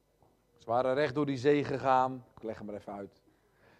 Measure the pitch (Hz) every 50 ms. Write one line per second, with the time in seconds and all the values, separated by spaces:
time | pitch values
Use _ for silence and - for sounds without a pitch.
0 | _ _ _ _ _ _ _ _ _ _ _ _ _ - 113 123 127 131 131 139
1 | 151 139 127 147 147 139 139 123 117 147 147 147 131 120 135 127 123 135 131 127
2 | 131 131 131 127 120 - _ - - 110 113 - 107 104 104 101 - 107 101 101
3 | 101 95 - _ _ _ _ _ _ _ _ _ _ _ _